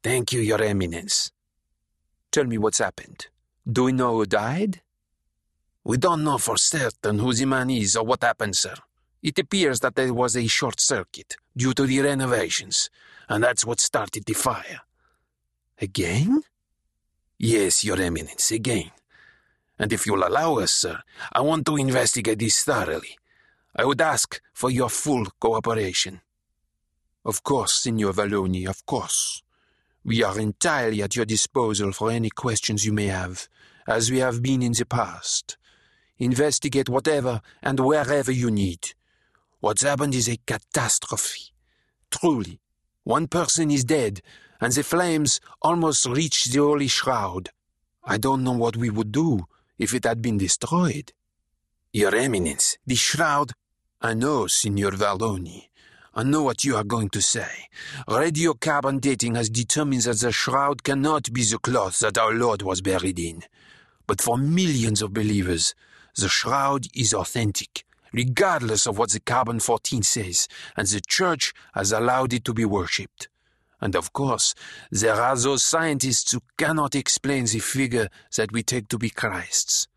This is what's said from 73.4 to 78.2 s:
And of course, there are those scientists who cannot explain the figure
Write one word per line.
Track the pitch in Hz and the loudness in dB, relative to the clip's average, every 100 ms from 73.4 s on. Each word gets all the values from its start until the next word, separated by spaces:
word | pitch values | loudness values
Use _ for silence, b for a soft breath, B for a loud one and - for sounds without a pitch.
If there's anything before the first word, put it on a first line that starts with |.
| _ _ _ _ | _ _ _ _
And | 107 | -2
of | 90 - | -2 -4
course, | - 139 113 - - B B B | -4 -2 0 0 -2 B B B
there | 101 110 107 | 0 2 2
are | 123 135 | 2 2
those | 123 135 | 2 2
scientists | - 165 160 139 131 120 - | 2 2 0 0 0 0 0
who | 123 - - | -4 -6 -2
cannot | 156 160 143 | 0 2 0
explain | 143 - - 135 139 | -2 -2 -2 0 0
the | 117 107 | 0 -2
figure | - 131 131 120 104 B | -2 -2 0 0 -2 B